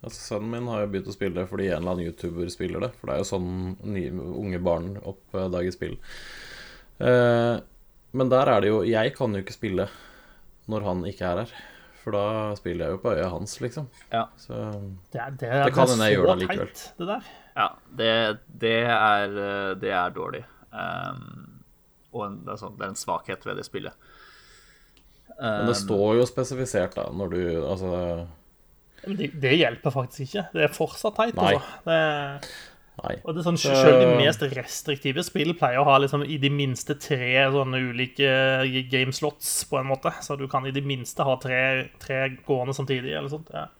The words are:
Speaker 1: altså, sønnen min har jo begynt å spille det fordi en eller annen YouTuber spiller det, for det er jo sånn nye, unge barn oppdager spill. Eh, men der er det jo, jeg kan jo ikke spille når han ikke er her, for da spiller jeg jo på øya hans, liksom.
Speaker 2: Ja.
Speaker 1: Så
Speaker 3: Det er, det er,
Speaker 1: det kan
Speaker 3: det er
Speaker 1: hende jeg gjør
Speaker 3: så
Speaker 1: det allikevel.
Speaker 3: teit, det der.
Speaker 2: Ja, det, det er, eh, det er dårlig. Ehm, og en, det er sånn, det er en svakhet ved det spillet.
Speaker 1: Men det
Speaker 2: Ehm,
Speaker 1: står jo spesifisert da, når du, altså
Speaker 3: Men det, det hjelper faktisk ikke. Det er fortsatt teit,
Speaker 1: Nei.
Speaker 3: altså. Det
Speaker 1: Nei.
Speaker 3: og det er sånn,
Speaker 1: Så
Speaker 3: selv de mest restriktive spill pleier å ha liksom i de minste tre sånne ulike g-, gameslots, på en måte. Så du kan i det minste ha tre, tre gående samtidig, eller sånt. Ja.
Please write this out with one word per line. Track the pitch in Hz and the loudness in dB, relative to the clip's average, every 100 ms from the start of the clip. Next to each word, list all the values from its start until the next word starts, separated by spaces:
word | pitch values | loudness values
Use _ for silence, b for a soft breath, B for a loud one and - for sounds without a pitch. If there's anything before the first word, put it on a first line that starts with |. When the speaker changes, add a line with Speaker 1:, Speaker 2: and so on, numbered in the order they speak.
Speaker 1:
altså, | - - - | -14 -14 -8
sønnen | 107 110 | -6 -6
min | 117 120 | -8 -6
har | 113 | -4
jo | 104 | -2
begynt | 98 95 | -4 -6
å | 101 | -6
spille | 98 87 | -4 -4
det | 92 | -4
fordi | 98 95 | -2 -2
en | 82 | 0
eller | 87 90 | -2 -2
annen | 85 | -4
YouTuber | 82 87 85 87 | -6 -8 -4 -6
spiller | - 92 87 | -4 -6 -4
det, | 113 - | -6 -8
for | - | -6
det | 67 | -4
er | |
jo | 98 | -2
sånn | 98 90 92 92 92 101 | -4 -4 -4 -6 -8 -6
nye, | 98 76 | -4 -4
unge | 87 80 - 104 90 | -6 -8 -6 -4 -2
barn | 90 82 87 98 | 0 0 -2 -8
oppdager | - 98 _ 95 92 90 90 | -12 -14 _ -6 -4 -2 -4
spill. | 90 82 - B B B B B B B B B - | -4 -8 -8 B B B B B B B B B -2
Eh, | 123 123 120 117 120 117 - - - _ _ | 4 6 6 4 4 0 -4 -20 -20 _ _
men | 131 131 | -2 4
der | 127 143 | 4 6
er | 113 98 | 6 4
det | |
jo, | 107 | 2
jeg | 95 113 117 - | 2 2 2 0
kan | 123 | -2
jo | 101 | -2
ikke | 95 - | -6 -6
spille | 110 92 98 B B B B B B - - | -4 -2 -2 B B B B B B -20 -8
når | 107 | -4
han | 104 90 87 | -2 -2 -4
ikke | 98 92 | -4 -4
er | 87 120 | -2 -4
her, | B B B B - | B B B B -14
for | - 104 | -4 -2
da | 101 110 107 104 | 0 -2 -4 -6
spiller | - 87 80 | -6 -4 -4
jeg | 95 | -2
jo | |
på | - | -2
øya | 90 92 | 0 -2
hans, | 87 104 - | -4 -8 -8
liksom. | 127 123 139 b b | -8 -8 -12 b b
Speaker 2:
Ja. | 113 110 - | -4 -4 -8
Speaker 1:
Så | - 113 107 104 101 95 - | -12 -10 -8 -8 -10 -14 -12
Speaker 3:
Det | 135 | -10
er, | 120 | -10
det | 135 120 | -8 -2
er, | 131 | 2
Speaker 1:
det | 139 | 2
kan | 135 131 | 6 6
Speaker 3:
det | |
er | 120 | 6
Speaker 1:
hende | 110 | 6
jeg | 104 | 6
gjør | 90 | 6
Speaker 3:
så | |
Speaker 1:
det | 92 | 4
allikevel. | 92 95 90 | 2 -2 -4
Speaker 3:
teit, | - - - | -8 -20 -10
det | 175 | -6
der. | 220 B B B | -6 B B B
Speaker 2:
Ja, | - 107 - - - | -2 -2 -2 -20 -2
det, | 113 113 113 110 - - | 2 4 2 -2 -10 -2
det | 113 113 | 2 2
er, | 120 113 107 104 101 101 | 2 4 4 4 2 -2
eh, | 101 101 98 95 | -4 -2 -4 -4
det | 104 | -2
er | 95 90 | 0 0
dårlig. | 90 90 - - b _ | -2 -8 -8 -12 b _
Ehm, | 110 90 87 50 - - - - - - _ _ _ _ | -10 -8 -6 -8 -10 -14 -18 -18 -20 -20 _ _ _ _
og | - 104 | -10 -8
en, | 101 | -10
det | - | -12
er | 104 | -12
sånn, | 104 104 | -12 -10
det | 101 | -10
er | |
en | 95 | -8
svakhet | - 82 - 95 - | -4 -4 -4 -10 -8
ved | 98 | -8
det | 95 | -8
spillet. | 101 98 - b b b b b b b b b b b b _ | -10 -12 -16 b b b b b b b b b b b b _
Speaker 1:
Men | - 120 104 104 | -8 -4 0 0
det | |
Speaker 2:
Ehm, | 120 | 0
Speaker 1:
står | 98 104 104 113 | 0 2 4 6
jo | 123 | 4
spesifisert | - 127 127 127 104 90 - | 0 -4 -4 -2 0 0 -2
da, | - | -6
når | 78 95 | -4 -4
du, | 87 87 82 | -2 0 0
altså | 71 92 92 90 87 85 85 80 _ _ _ _ _ - | -2 -2 -2 -2 -2 -4 -6 -14 _ _ _ _ _ -18
Speaker 3:
Men | - 190 | -10 -6
det, | 151 151 | -6 -2
det | 135 151 | 2 4
hjelper | 139 117 156 135 | 4 2 -2 -2
faktisk | 123 - 135 | -6 -8 -8
ikke. | 202 170 | -8 -6
Det | 170 151 | 0 0
er | - | 2
fortsatt | 156 - 220 - | -4 -2 -6 0
teit, | 226 - | -2 2
Speaker 1:
Nei. | 92 101 | 2 2
Speaker 3:
altså. | - - | 0 -12
Det | - 165 156 147 143 143 B B B B _ - | 0 2 2 0 -6 -10 B B B B _ -12
Speaker 1:
Nei. | - - | -8 -8
Speaker 3:
og | - | -6
det | 165 | -2
er | 170 | 0
sånn, | 170 | 2
Speaker 1:
Så | 139 | 4
Speaker 3:
selv | 135 131 127 | 8 10 10
de | 127 123 | 10 8
mest | 143 - | 4 2
restriktive | 143 127 123 - - 139 143 135 175 | -4 -4 -8 -8 -6 -4 -2 -2 -2
spill | 185 151 170 | 0 0 2
pleier | 139 123 | 2 4
å | 147 | 8
ha | 135 | 8
liksom | 139 143 | 6 2
i | 143 151 | -2 0
de | 139 | 2
minste | 143 139 123 - | 2 0 -2 -4
tre | 143 - 135 123 127 135 | -6 -2 -2 2 4 4
sånne | 139 131 131 | 4 0 0
ulike | 127 120 127 - 139 131 135 131 131 | -2 -2 -4 2 2 4 4 2 0
g-, | 127 127 | -2 0
gameslots, | 127 131 131 151 - - - - | 0 0 0 -4 -4 -4 -4 -2
på | 143 | -2
en | 135 | 0
måte. | 135 - - | 0 -2 -4
Så | - 143 | -8 -6
du | 139 | -2
kan | 139 135 | -2 -2
i | 135 | -4
det | 139 | -2
minste | 135 117 - 139 | -4 -6 -2 0
ha | 127 | 0
tre, | 135 127 131 131 131 - | 0 0 2 0 -4 -10
tre | - 135 135 131 | -6 -2 -2 -6
gående | - 139 123 135 | -2 -2 0 -4
samtidig, | 135 131 127 151 | -2 -2 -2 -6
eller | 143 | -6
sånt. | 151 160 | -8 -10
Ja. | 147 156 _ | -10 -10 _